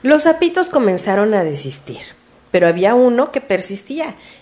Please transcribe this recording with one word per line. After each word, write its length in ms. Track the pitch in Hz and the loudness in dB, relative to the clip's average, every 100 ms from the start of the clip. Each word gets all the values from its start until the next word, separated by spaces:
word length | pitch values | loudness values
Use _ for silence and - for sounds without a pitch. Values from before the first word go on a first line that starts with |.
Los 220 | 254 302 | 4 4
sapitos 460 | 320 320 349 349 359 | 4 2 0 0 0
comenzaron 640 | 294 220 180 220 196 208 | 0 0 0 -2 0 2
a 100 | 208 | 0
desistir, 560 | 165 143 139 - - 117 - - _ _ _ | -2 -4 -10 -12 -14 -18 -18 -20 _ _ _
pero 160 | 185 170 | 2 2
había 280 | 170 190 247 | 2 2 4
uno 360 | 247 240 285 | 2 2 -2
que 100 | 277 | -4
persistía 760 | - 190 - 196 - 285 - - - - | -4 -4 -4 -12 -10 -10 -10 -12 -20 -10